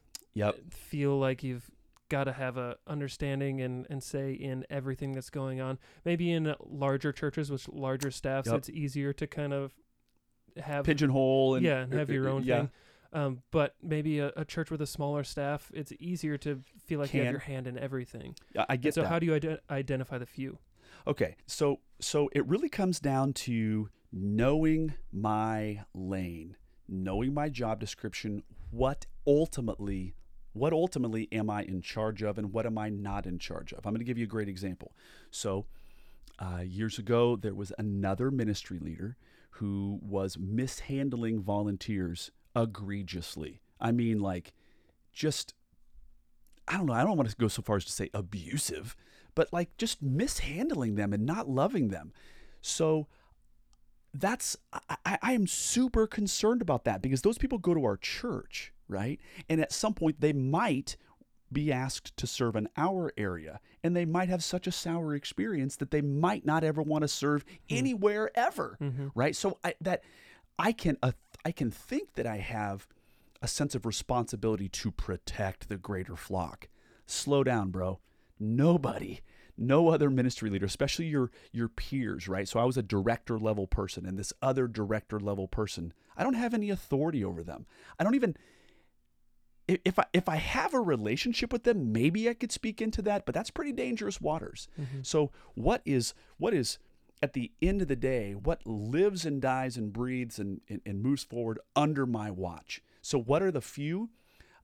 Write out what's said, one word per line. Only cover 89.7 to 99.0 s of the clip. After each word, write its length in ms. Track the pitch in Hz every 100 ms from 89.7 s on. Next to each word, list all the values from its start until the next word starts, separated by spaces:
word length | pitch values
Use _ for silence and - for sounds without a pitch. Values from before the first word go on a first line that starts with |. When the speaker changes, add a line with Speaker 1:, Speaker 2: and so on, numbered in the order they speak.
| 185
Speaker 1:
if 160 | 185 190
I, 60 | -
if 160 | - 180
I 80 | 156
have 360 | - 262 311
a 60 | 269
relationship 720 | 196 127 104 123 247 233 240
with 120 | 240
them, 280 | 240 220 123
maybe 380 | 107 131 190 226
I 40 |
could 180 | 233 240
speak 280 | - 220 214
into 200 | 220 220
that, 220 | 208 202 -
but 100 | 185
that's 160 | 226
pretty 220 | - 294
dangerous 480 | 240 254 226 208 190
waters. 460 | - - - - - -
Speaker 2:
Mm-hmm. 200 | 139 135
Speaker 1:
So 280 | 131 156 147 - - -
what 260 | 123 240 -
is, 280 | 135 117 - - -
what 160 | 185
is, 260 | 185 120 - - _ _ _
at 120 | 135
the 180 | 131 117 -
end 200 | 170 196
of 60 | 170
the 80 | 127
day, 380 | 131 127 104
what 320 | 98 113 170 -
lives 600 | 110 107 143